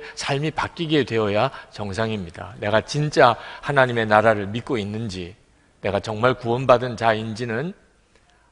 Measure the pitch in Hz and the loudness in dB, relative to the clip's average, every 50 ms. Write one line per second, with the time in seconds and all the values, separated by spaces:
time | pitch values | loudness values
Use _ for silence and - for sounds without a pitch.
0 | - - - - - - 143 139 151 156 - - - 107 - - 170 151 156 147 | 2 -4 -14 -10 -6 -4 -2 -2 -2 -4 -4 -4 -6 -6 -6 -6 -4 0 2 2
1 | 123 - 117 113 107 101 101 104 120 135 - - - - - - 107 101 95 98 | 2 2 0 0 0 2 2 2 0 0 -2 -6 -20 -16 -12 -10 -8 -6 -4 -4
2 | 113 110 110 104 90 82 - - 92 98 110 127 113 104 104 110 101 - - 147 | -4 -4 -4 -6 -8 -10 -12 -14 -14 -14 -12 -6 -2 2 2 2 2 0 -2 -2
3 | 151 151 - 165 139 120 113 - - - - - - - 143 139 127 123 120 117 | -2 0 4 6 6 6 6 4 -2 -14 -16 -12 -6 -2 2 4 4 4 4 0
4 | 110 107 107 107 107 113 110 104 101 95 104 120 113 - 143 113 98 101 104 110 | 2 4 6 6 6 6 4 2 0 -6 -6 -8 -6 -4 -4 -4 -4 -4 -6 -6
5 | 120 110 90 92 87 85 90 _ _ _ _ _ _ _ _ _ - 104 92 101 | -6 -8 -8 -8 -10 -12 -14 _ _ _ _ _ _ _ _ _ -4 -2 -2 -2
6 | - 113 110 107 113 127 127 - - 113 117 127 135 127 127 117 127 123 117 98 | -2 -4 -4 0 0 0 0 0 -2 -2 -2 0 4 4 4 4 4 -2 -6 -2
7 | 117 113 110 107 110 113 110 104 123 117 110 117 147 180 - _ _ _ _ _ | 0 0 2 0 -2 -6 -8 -8 -6 -6 -6 -6 -6 -8 -10 _ _ _ _ _
8 | _ _ _ _ _ _ _ _ _ _ | _ _ _ _ _ _ _ _ _ _